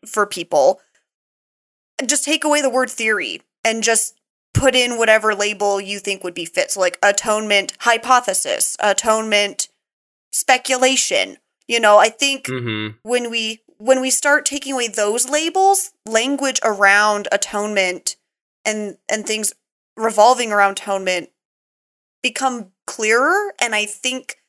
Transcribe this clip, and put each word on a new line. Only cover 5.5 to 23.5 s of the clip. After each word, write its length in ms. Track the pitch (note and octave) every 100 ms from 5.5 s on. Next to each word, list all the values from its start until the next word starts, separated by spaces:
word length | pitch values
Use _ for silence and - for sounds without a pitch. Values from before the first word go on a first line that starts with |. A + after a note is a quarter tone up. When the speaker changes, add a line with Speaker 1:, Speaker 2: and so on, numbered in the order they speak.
| G#3 G3+ G3
Speaker 1:
you 180 | G3 G3+
think 260 | G3 F#3+
would 100 | F3+
be 120 | F3 E3
fit. 240 | - -
So, 100 | -
like, 180 | F3+ F3
atonement 720 | G3+ G3+ A3+ G#3+ G#3+ G3+ G3 -
hypothesis, 960 | - A#3 A#3 B3+ A#3+ F#3+ - G#2 - -
atonement 880 | G#3 G3 A#3 A3 A3 G#3 G3+ - - _ _ _ _ _ _
speculation. 1040 | - - B3+ B3+ B3+ B3+ C4 - D#3+ F#3+ - _ _ _
You 140 | A#3
know, 180 | A3 G#3
I 100 | G#3+
think 380 | A3 C#4 C4+ -
Speaker 2:
Mm-hmm. 500 | C3 A#2+ G#2+ G#2+ G#2+
Speaker 1:
when 280 | G#3+ B3 A#3+
we, 320 | A3+ A3 A3 _ _
when 240 | G#3+ C4
we 80 | C4
start 360 | B3+ D4 D4 D4
taking 260 | C#4+ C4+
away 160 | C4+ A#3+
those 400 | G#3+ G#3 A3+ -
labels, 640 | D4 D#4+ E4 F#4+ G4 - _ -
language 520 | A3 B3 C#4 C#4 B3+
around 640 | A3+ G3+ G3+ G3+ G#3 G#3 G3+
atonement 880 | G3+ - G#3 G#3 G#3 F#3 F3+ - - _ _ _ _
and, 320 | G#3+ G#3+ G#3 - _
and 160 | G#3+ G#3
things 260 | A3 G#3+ - _ _ _ -
revolving 560 | A3 G#3 G#3+ B3 A#3
around 200 | G#3 G3
atonement 580 | G3 - G3 F#3+ F3+ - _ _ _ _ _ _ _ _ _
become 500 | B3 A#3+ C4+ A#3+ G3 _ -
clearer, 680 | - A3 A3+ C#4 F#4+ G#4